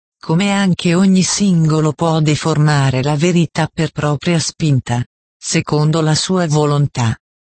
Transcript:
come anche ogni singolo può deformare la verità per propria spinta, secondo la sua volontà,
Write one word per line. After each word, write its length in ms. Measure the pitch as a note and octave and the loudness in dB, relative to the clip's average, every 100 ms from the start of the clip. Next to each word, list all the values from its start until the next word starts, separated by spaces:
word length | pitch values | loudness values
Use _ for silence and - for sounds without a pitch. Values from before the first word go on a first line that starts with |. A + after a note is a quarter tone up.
| _ _ | _ _
come 320 | - D#3+ G3+ | -4 -2 0
anche 440 | G3 G3 E3+ F3+ E3+ | 0 0 0 0 2
ogni 260 | G3 F#3 | 4 2
singolo 720 | E3+ - G3+ E3+ D#3+ D#3 D#3 | 2 0 0 2 2 0 0
può 260 | - E3 D#3+ | 0 0 0
deformare 840 | D#3 C#3+ E3 D3+ D3+ C#3+ C3+ C3 | 0 0 0 0 2 2 0 0
la 120 | C#3 D3+ | -2 0
verità 540 | F3 F3 D#3 - D#3 | 0 2 0 -2 -4
per 200 | - D#3 | -4 -6
propria 480 | - D3 D3 E3 E3+ | -4 -4 -2 -2 -2
spinta, 640 | - - D3+ C3 - A#2+ B2 _ _ _ | -2 -2 0 0 0 -4 -6 _ _ _
secondo 640 | - E3 - D3+ D3+ E3 | -6 -4 0 0 0 0
la 140 | D#3 D3+ | 0 0
sua 300 | - F#3 E3+ | 0 -2 0
volontà, 680 | D3+ D3 D3 C#3 - A#2 - _ _ _ | 0 2 0 0 -2 -4 -4 _ _ _